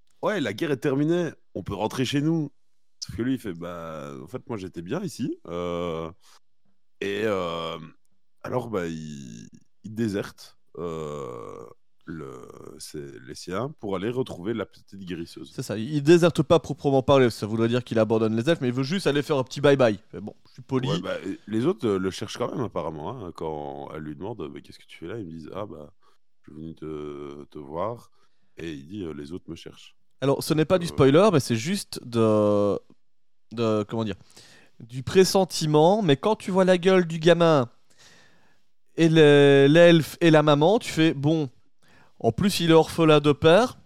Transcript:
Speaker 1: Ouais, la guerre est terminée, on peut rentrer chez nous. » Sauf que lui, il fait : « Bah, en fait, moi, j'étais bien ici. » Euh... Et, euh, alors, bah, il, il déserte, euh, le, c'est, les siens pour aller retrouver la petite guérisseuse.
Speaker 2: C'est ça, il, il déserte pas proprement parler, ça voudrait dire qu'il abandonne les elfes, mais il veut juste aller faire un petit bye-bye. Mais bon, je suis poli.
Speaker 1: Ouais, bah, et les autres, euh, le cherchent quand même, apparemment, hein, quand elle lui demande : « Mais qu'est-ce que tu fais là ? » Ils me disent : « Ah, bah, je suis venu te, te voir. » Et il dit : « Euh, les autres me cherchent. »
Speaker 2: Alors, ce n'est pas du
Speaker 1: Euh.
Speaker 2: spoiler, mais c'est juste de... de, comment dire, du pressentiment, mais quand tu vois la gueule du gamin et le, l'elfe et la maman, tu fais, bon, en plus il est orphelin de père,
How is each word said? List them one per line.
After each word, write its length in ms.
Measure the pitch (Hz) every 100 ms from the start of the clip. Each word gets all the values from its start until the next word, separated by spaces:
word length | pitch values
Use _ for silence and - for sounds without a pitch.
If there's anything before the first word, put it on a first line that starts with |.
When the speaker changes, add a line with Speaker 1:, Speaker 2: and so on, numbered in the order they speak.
| _ _
Speaker 1:
Ouais, 160 | 175 208
la 140 | 120
guerre 180 | 104 160
est 60 | 139
terminée, 540 | 151 135 151 175 165 - _
on 100 | -
peut 100 | 92 98
rentrer 300 | 107 - 120
chez 160 | 143
nous. » 280 | 151 165 143 _ _ _ _ - -
Sauf 100 | -
que 60 |
lui, 120 | 123
il 60 | 131
fait : « 140 | 104
Bah, 580 | 85 87 87 82 80 71 69
en 40 | 76
fait, 140 | 127 -
moi, 100 | 113
j'étais 240 | 92 -
bien 220 | 170 180
ici. » 340 | 190 - 131 359 -
Euh... 640 | 85 87 87 87 80 82 82 _ _ _ _ _ _ _ -
Et, 200 | 98 101 110
euh, 520 | 98 87 82 82 82 80 - _ _ _ _
alors, 280 | - 123 120
bah, 180 | 101 85
il, 640 | 80 78 71 65 57 50 - _ _
il 100 | 104
déserte, 640 | 110 117 98 - - - _ _ -
euh, 880 | 85 80 78 73 65 60 50 50 58 - _ _ -
le, 420 | 80 69 64 - - - -
c'est, 400 | - 76 71 57 64
les 80 | -
siens 380 | - 92 135 156
pour 160 | 107 95
aller 120 | 104
retrouver 440 | 123 123 - 90
la 120 | 113 95
petite 300 | _ _ 101
guérisseuse. 560 | 92 85 85 - -
Speaker 2:
C'est 80 | -
ça, 140 | 135 107
il, 160 | 117
il 80 | 151
déserte 380 | 143 175 170 -
pas 180 | 151 165
proprement 420 | - 143 147 135
parler, 260 | 127 139 123
ça 160 | - 104
voudrait 220 | 113 117
dire 160 | 120
qu'il 160 | - 110
abandonne 340 | 107 110 110 113
les 140 | 123
elfes, 120 | 165
mais 80 | 127
il 40 |
veut 100 | 123
juste 240 | 135 190 160
aller 140 | 147
faire 160 | 139 143
un 60 |
petit 160 | 123 -
bye-bye. 400 | 143 139 120 101 _
Mais 80 | 90
bon, 120 | 104 - _
je 60 |
suis 80 | -
poli. 260 | - 131 131
Speaker 1:
Ouais, 120 | 92
bah, 140 | 90 90 85
et 120 | 95 -
les 180 | 110 139
autres, 200 | 208 113
euh, 120 | 95
le 100 | 95
cherchent 280 | - 107 -
quand 120 | 120
même, 140 | 170
apparemment, 460 | 113 92 85 76 80 127 90
hein, 60 | 78
quand 540 | 80 76 73 71 69
elle 100 | 78
lui 120 | 76 73
demande : « 340 | 95 120 76
Mais 80 | 73
qu'est-ce 180 | - -
que 60 | -
tu 100 | -
fais 80 | 85
là ? » 100 | 117
Ils 60 | 90
me 60 |
disent : « 180 | 82 76
Ah, 120 | 92 104
bah, 260 | 78 73 _ _ _ _ _
je 80 | -
suis 100 | 76
venu 140 | 80 82
te, 680 | 78 76 73 71 73 73 71
te 120 | 76
voir. » 500 | 69 80 101 117 - _ _ _ _ -
Et 140 | 82
il 160 | 73 71
dit : « 140 | 104
Euh, 80 | 85
les 200 | 73 73
autres 160 | 92 -
me 60 | 82
cherchent. » 420 | - - - _ _ -
Speaker 2:
Alors, 200 | 135 135
ce 120 | -
n'est 100 | 156 156
pas 140 | 185
du 60 | 170
Speaker 1:
Euh. 40 |
Speaker 2:
spoiler, 400 | - 135 147 214
mais 60 | 165
c'est 160 | - 117
juste 420 | 131 196 - - -
de... 720 | 117 110 107 104 104 101 90 - _ _ _ _ _ _
de, 320 | 113 113 107
comment 220 | 104 113 110
dire, 100 | 113 _ - - - _ _
du 240 | 120 127
pressentiment, 1000 | 123 190 190 196 190 - 156 151 160 208
mais 140 | 185 139
quand 200 | 208 220
tu 140 | -
vois 120 | 190
la 140 | 185 185
gueule 280 | 180 190 170
du 140 | 165
gamin 500 | 160 170 170 151 120 _ _ _ - _ _ _ _ _ _ _ _ -
et 120 | 165
le, 580 | 160 147 143 143 139 139
l'elfe 480 | 160 170 170 143 -
et 100 | 170
la 120 | 156
maman, 360 | 151 143 160 226
tu 120 | -
fais, 220 | - 160
bon, 360 | 139 139 160 139 - _ _ _ _ _ _
en 120 | 117
plus 280 | - 196 -
il 120 | 170
est 20 |
orphelin 460 | 160 156 - 160 151
de 120 | 147
père, 460 | 139 160 180 247 -